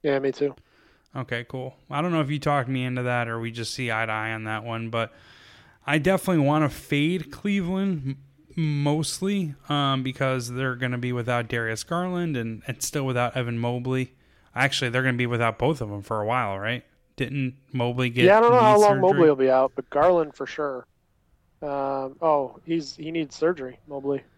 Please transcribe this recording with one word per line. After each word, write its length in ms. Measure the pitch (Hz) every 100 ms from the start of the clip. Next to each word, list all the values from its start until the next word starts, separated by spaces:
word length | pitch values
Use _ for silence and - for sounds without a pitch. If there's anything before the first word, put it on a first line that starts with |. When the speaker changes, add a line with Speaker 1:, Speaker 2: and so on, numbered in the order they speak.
Speaker 1:
Yeah, 160 | 151 139
me 120 | 135
too. 240 | 131 143 135 _ _ _ _ _
Speaker 2:
Okay, 300 | 135 123 120 123
cool. 300 | 131 127 - _
I 100 | 143
don't 100 | 175
know 120 | 165
if 80 | 139
you 80 | 147
talked 320 | 151 143 123
me 160 | 131 127
into 160 | 127
that 260 | 123 123 117
or 100 | 113
we 120 | 117
just 240 | 117 113
see 180 | - 123
eye 140 | 110 113
to 60 |
eye 200 | 110 110
on 120 | 110
that 200 | 110 110
one, 240 | 117 113 113
but 240 | 117 110 - - - - - - _ -
I 120 | 151
definitely 480 | 147 190 - 170 143
wanna 240 | 151 147
fade 600 | - - 143 151 180 151
Cleveland 840 | - 208 202 175 190 196 170 135 135 - _ _ -
m-, 260 | 156 147
mostly, 720 | 143 151 151 - 190 202 170 135 -
um, 340 | 147 139 135
because 480 | 131 127 135 131 117
they're 240 | 123 131
gonna 220 | 120 127 123
be 160 | 123
without 360 | 123 117 120 113
Darius 360 | 120 113 113
Garland 500 | - 170 180 180 170
and, 280 | 135 113 110 -
and 160 | 123
still 220 | - 151
without 320 | 135 120 120 131
Evan 220 | 120 117
Mobley. 560 | 120 123 127 131 127 _ _ _ _
Actually, 340 | - 135 - 127
they're 140 | 123
gonna 160 | 131 123
be 80 | 123
without 320 | 120 117 107
both 240 | 131 151
of 80 | 107
them 100 | 101
for 220 | 101 110
a 20 |
while, 340 | 104 127 110 98
right? 240 | 104 120 - _ _ -
Didn't 400 | 123 139 131 131 _
Mobley 340 | 127 120 123 127
get 160 | 120
Speaker 1:
Yeah, 140 | 175 208
I 20 |
don't 120 | 233
know 80 | 247
Speaker 2:
knee 40 |
Speaker 1:
how 140 | 220 208
long 120 | 208
Speaker 2:
surgery? 80 | 196
Speaker 1:
Mobley 260 | 185 185 160
will 80 | 139
be 140 | 131
out, 220 | 131 131 -
but 140 | -
Garland 440 | 143 165 175 151
for 120 | - 135
sure. 400 | - 147 131 - _ _ _ _ _ _ _
Um, 560 | 147 139 139 135 135 139
oh, 360 | 165 147 131 -
he's, 320 | - 165 143 -
he 140 | 156
needs 260 | 165 147 -
surgery, 420 | 160 175 131 123 -
Mobley. 360 | 139 139 139 -